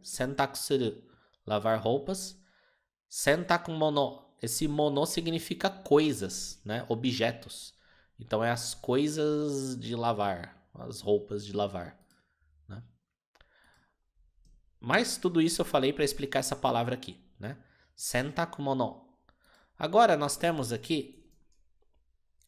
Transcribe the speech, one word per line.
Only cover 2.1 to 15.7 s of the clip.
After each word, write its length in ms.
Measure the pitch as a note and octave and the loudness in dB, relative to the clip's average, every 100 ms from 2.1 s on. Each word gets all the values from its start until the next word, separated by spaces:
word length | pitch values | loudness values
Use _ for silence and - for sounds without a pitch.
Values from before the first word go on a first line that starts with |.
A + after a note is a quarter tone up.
| F#3+ - - _ _ _ _ _ _ _ | -6 -6 -14 _ _ _ _ _ _ _
Sentaku 640 | - - D#3 F3 E3+ E3+ | -4 2 2 4 2 2
mono, 520 | D#3+ D#3 D3 C3 - - - | 0 2 4 2 -2 -18 -10
esse 280 | A2+ - D#3 | -6 -2 -2
mono 360 | D3 D3+ C#3 | 2 2 2
significa 640 | E3 - E3 E3 - - F#3+ | 0 0 -2 -4 -4 -2 -2
coisas, 920 | - - C#3+ D#3 A#2 F#2+ - - - | -4 4 6 6 0 -4 -6 -10 -12
né? 220 | G2+ A2+ - | -6 -6 -4
Objetos. 880 | A#2 B2+ A#2+ A#2 B2 - - - - _ _ _ _ | -2 0 2 0 -2 -10 -16 -16 -20 _ _ _ _
Então 240 | A#2 A2 | -4 -2
é 80 | A#2 | 0
as 200 | A#2+ - | -2 -4
coisas 1040 | - - B2+ D3+ D#3 D3+ D3+ D3+ C#3 C3 B2 | -8 -2 2 2 0 0 0 0 -2 -4 -6
de 200 | A2+ A#2 | -6 -2
lavar, 680 | A#2 G#2+ G2+ F2+ E2 - _ | 0 0 0 -2 -8 -18 _
as 260 | - F#2 - | -16 -14 -8
roupas 440 | G#2+ G#2 - G#2 | 0 0 2 -8
de 80 | G2+ | -4
lavar, 460 | G2 G2+ F#2 E2+ - _ _ _ _ _ _ - | -2 -2 -4 -10 -14 _ _ _ _ _ _ -18
né? 160 | G2 A#2 _ _ _ _ _ - _ _ _ _ _ _ _ _ _ _ - _ _ | -18 -18 _ _ _ _ _ -20 _ _ _ _ _ _ _ _ _ _ -20 _ _
Mas 380 | A2+ F3+ A#3 - | 2 2 2 0
tudo 240 | F3+ E3+ | 0 4
isso 180 | D#3+ E3 | 4 2
eu 40 | |
falei 280 | E3 | 2